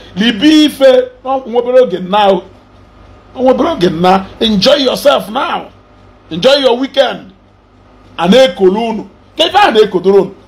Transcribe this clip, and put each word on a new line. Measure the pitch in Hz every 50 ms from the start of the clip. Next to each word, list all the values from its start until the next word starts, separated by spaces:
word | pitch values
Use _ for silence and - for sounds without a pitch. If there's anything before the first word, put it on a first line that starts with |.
| - - -
"Libe | 180 220 240 233 196 285 311 311 302 302
ife, | 277 - - 269 269 254 254 247 247 - - -
ọ | 262 269 262 - 220
nwa | 226 240
obere | 233 247 254 254
oge | 254 196 180 175
nna | 185 175 202 214 208 196
o. | 196 180 - - - - _ _ _ - - _ _ - - - - - _ - -
Ọ | 262
nwa | 254 262
obere | 240 214 302 339
oge | 330 214 170 175
nna. | 156 160 175 185 190 190 190 - - -
Enjoy | 226 226 214 190 190 262 294 294 269
yourself | 240 214 190 - 285 269 220 185 190
now. | 220 269 320 339 226 180 - - - _ _ _ _ _ _ _ _ _ _ -
Enjoy | 160 175 170 262 277 285
your | 269 254 233 247
weekend." | 269 262 - 277 269 233 196 165 - - - _ _ _ _ _ _ _ _ _ _ _ _ _ - - - -
A | 165 180
na-ekolu | 202 254 262 262 262 - 196 180 190 220 233 226
unu. | 214 202 - - - _ _ _ _ -
Ka | 320
ife | 359 359 392
a | 415 339
na-ekodoro | 226 214 214 196 - 175 165 190 202 196
unu. | 175 - - - -